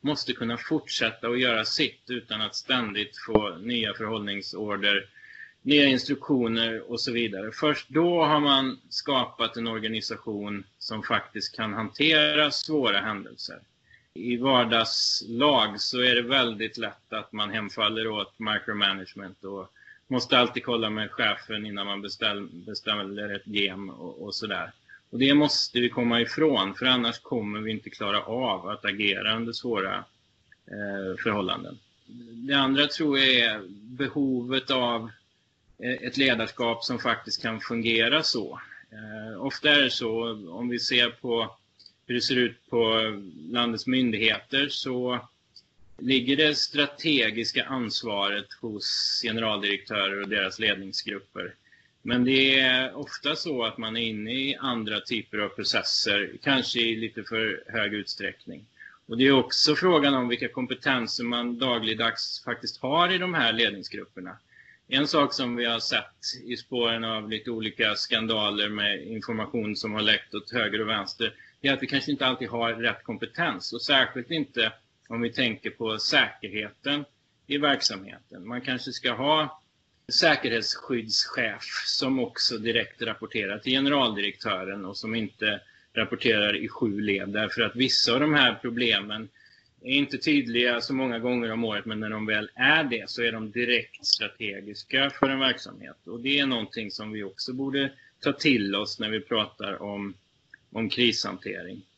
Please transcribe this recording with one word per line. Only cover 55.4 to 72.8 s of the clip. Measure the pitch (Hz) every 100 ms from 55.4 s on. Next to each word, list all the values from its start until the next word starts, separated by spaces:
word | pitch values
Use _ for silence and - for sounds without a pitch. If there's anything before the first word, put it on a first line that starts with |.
| 104
processer, | - 98 113 - - - 101 98 -
kanske | - 135 120 120
i | 113 113
lite | 110 110
för | 101 110 110 87 -
hög | 110 104
utsträckning. | 104 98 - 98 - - - - _ - - _
Och | 117
det | 135
är |
också | 139 120 - - 147
frågan | 180 165 143
om | 139 120
vilka | 120 123
kompetenser | - 127 127 - 131 113 -
man | 120 120 120 120
dagligdags | 131 117 110 110 113 110 - - -
faktiskt | 117 - -
har | 131 151 175
i | 185
de | 185
här | 170 117
ledningsgrupperna. | 110 113 101 90 104 95 - 90 98 _ _ - - _
En | 131 143
sak | 160 143
som | - 127 120
vi | 120
har | 113
sett | - 113 - _ - 131 -
i | 117
spåren | - 127 117 113
av | 113 110 107
lite | 110 107
olika | 117 110 - 110 104
skandaler | - 117 113 110 104 104 104
med | 107 104 98 80
information | 113 104 113 104 123 107 101
som | 110
har | 107
läckt | 107 107 -
åt | 104 -
höger | 123 107 104
och | 110
vänster, | 110 98 - 110 - - _
det | 139
är |
att | 135
vi | 131
kanske | 139 135
inte | 143 131
alltid | 127 120
har | 117 117
rätt | 113